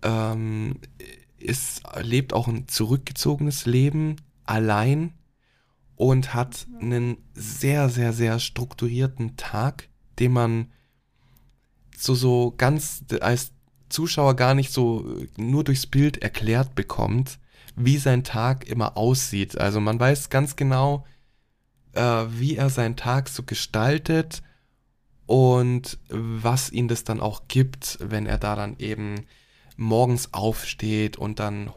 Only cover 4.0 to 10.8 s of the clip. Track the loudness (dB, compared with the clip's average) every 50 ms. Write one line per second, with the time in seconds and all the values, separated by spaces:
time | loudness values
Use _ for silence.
4 | -2 -2 -4 -6 -10 _ _ _ _ -4 -2 0 2 2 2 2 4 2 2 2
5 | 0 -4 -6 -12 _ _ _ _ _ _ _ _ _ _ _ _ _ _ -4 0
6 | 4 4 4 4 2 0 -2 -4 -4 -4 -6 -12 -14 -14 -12 -8 -4 -2 -2 0
7 | 0 -2 -4 -6 -10 -18 -16 -14 -12 -12 -6 -2 0 2 2 4 2 2 2 2
8 | 0 0 2 2 2 2 0 0 -2 -4 -6 -6 -8 -8 -6 -4 -4 -2 0 0
9 | 0 0 -2 -4 -6 -6 -6 -8 -10 -6 -4 -2 -2 -2 -2 -6 -12 -20 _ _
10 | _ -12 -2 0 2 4 4 4 2 2 0 -2 -4 -8 -12 _